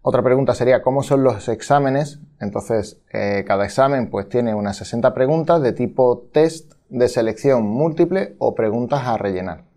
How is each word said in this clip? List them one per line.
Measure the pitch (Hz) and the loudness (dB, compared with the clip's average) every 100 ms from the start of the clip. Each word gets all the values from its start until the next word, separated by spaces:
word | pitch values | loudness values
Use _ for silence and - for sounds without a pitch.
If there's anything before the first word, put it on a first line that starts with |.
Otra | 131 120 | 0 0
pregunta | 131 131 131 | 2 2 2
sería, | 123 123 123 | 2 2 2
¿cómo | - 139 | 2 -2
son | 135 139 | 0 2
los | 131 107 - | 2 0 -6
exámenes? | 110 - 143 139 135 147 - - _ | -8 0 2 2 0 -4 -10 -20 _
Entonces, | 104 101 - 113 101 - _ | -6 -6 -2 -2 -2 -14 _
eh, | 107 101 101 | -6 -2 -4
cada | 98 98 | -2 -2
examen, | 98 - 135 135 113 | 0 2 2 2 -2
pues, | 104 98 | -6 -2
tiene | 123 120 | -2 0
unas | 107 104 101 | -2 -4 -6
sesenta | 104 120 123 | -6 0 0
preguntas | 123 131 160 160 170 | 2 0 2 2 2
de | 127 | 2
tipo | 107 120 - 127 120 - | -2 -4 2 2 2 0
test | 151 160 160 - _ _ | 2 2 0 -18 _ _
de | 123 123 | 0 0
selección | 127 113 110 139 127 | 2 -2 0 2 2
múltiple | 107 117 165 156 170 190 196 - | 0 0 -2 0 0 0 -4 -2
o | 120 | -2
preguntas | - 110 113 120 139 | 0 -2 -2 -2 -2
a | 123 107 | -2 -2
rellenar. | 101 92 92 78 _ | -2 -4 -6 -10 _